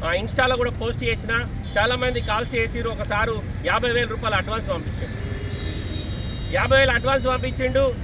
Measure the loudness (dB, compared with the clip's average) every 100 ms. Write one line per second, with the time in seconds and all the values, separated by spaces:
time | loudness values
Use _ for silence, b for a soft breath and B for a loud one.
0 | 0 0 0 2 2 4 0 0 -4 -2
1 | -2 -2 0 -2 -2 -6 -2 2 2 2
2 | 0 0 0 0 0 -2 -2 -2 -4 -4
3 | -2 0 0 -2 -4 -4 0 2 2 2
4 | 0 -2 0 0 0 -2 -2 -4 -4 -6
5 | -6 -6 -6 -4 -6 -6 -4 -4 -4 -6
6 | -4 -6 -6 -6 -2 0 6 6 6 4
7 | 2 2 2 0 0 0 2 4 2 0